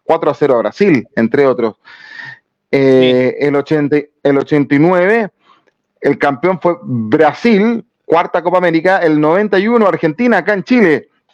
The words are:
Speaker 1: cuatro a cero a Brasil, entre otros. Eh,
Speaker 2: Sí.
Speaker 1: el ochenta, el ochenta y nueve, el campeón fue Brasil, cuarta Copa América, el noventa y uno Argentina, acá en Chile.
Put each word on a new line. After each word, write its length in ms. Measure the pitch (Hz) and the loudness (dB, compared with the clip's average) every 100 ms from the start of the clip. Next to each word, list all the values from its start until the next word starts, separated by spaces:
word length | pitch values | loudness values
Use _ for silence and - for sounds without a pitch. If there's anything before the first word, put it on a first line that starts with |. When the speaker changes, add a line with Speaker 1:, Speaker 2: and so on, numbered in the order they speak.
Speaker 1:
cuatro 260 | - 160 156 | -4 -2 -2
a 40 | |
cero 200 | 139 147 | -2 0
a 40 | 120 | 0
Brasil, 480 | 104 - 202 135 - - | -2 -2 0 0 -2 -4
entre 300 | 113 139 135 | -2 2 0
otros. 300 | 123 113 - - - - - - - _ _ - | 0 -4 -6 -20 -20 -20 -20 -20 -20 _ _ -6
Eh, 640 | 139 135 131 127 127 127 - | 0 2 4 2 2 -2 -2
Speaker 2:
Sí. 60 | |
Speaker 1:
el 120 | 143 143 | -2 -2
ochenta, 400 | 139 156 143 147 143 _ | -2 -2 0 -2 -4 _
el 160 | 143 139 | -2 0
ochenta 360 | 135 151 135 | 0 -2 0
y 40 | 139 | 2
nueve, 520 | 165 185 180 233 196 _ _ _ _ _ _ - | 2 2 2 0 -2 _ _ _ _ _ _ -6
el 160 | - 139 | -4 -2
campeón 420 | 147 139 180 185 | -2 -2 -4 -2
fue 180 | 175 170 | -4 -4
Brasil, 1040 | - 123 110 151 151 139 233 202 220 233 - _ - | -6 -6 0 2 2 0 0 2 0 -4 -10 _ -4
cuarta 360 | 160 180 175 | -2 -2 -4
Copa 140 | 170 180 | -2 0
América, 440 | 180 165 180 190 | 0 0 0 0
el 200 | 170 151 | 0 0
noventa 380 | 151 180 214 190 | 0 0 0 -2
y 100 | 208 | 0
uno 180 | 240 196 | 0 0
Argentina, 520 | 156 160 151 240 202 | 0 -4 -2 0 0
acá 160 | 170 | -2
en 100 | 208 | -4
Chile. 440 | - 247 185 135 - _ _ | 0 2 2 0 -4 _ _